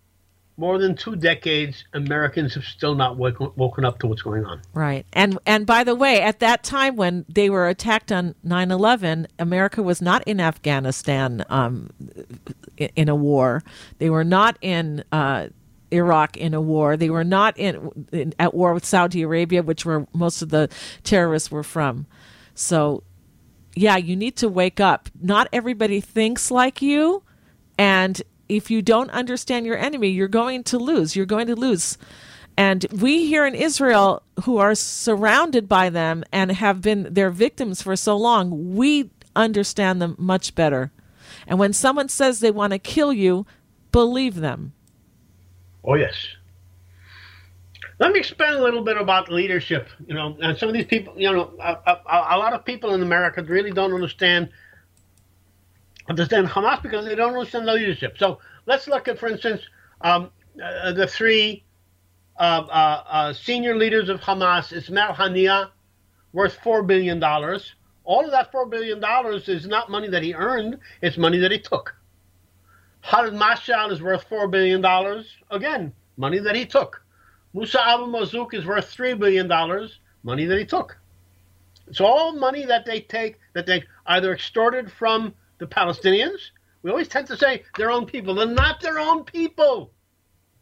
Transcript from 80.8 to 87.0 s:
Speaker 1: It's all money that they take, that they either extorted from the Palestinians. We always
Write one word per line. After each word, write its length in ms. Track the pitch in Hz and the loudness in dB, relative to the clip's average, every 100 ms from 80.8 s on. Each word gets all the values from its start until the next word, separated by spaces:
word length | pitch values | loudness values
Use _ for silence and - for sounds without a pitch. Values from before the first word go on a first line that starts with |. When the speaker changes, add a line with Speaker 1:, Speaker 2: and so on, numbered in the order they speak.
| - - _ _ _ _ _ _ _ _ - | -6 -12 _ _ _ _ _ _ _ _ -14
Speaker 1:
It's 140 | - | 0
all 320 | 196 277 330 | 2 4 0
money 320 | 311 262 285 262 | -2 -4 -2 -2
that 200 | 233 233 | -2 -2
they 140 | 220 | -10
take, 400 | - 226 220 - _ | -8 -8 -8 -10 _
that 120 | 175 175 | -8 -2
they 180 | 180 - _ - | -2 -4 _ -2
either 260 | 185 185 | 0 0
extorted 580 | 175 - 226 233 254 214 | -4 -4 0 0 0 -6
from 420 | - 226 220 220 - _ _ | -4 -2 -2 -4 -10 _ _
the 60 | 170 | -6
Palestinians. 720 | - 175 170 190 196 294 392 - _ _ _ | -2 -2 0 2 2 2 -6 -14 _ _ _
We 80 | 175 | -4
always 160 | 254 | -4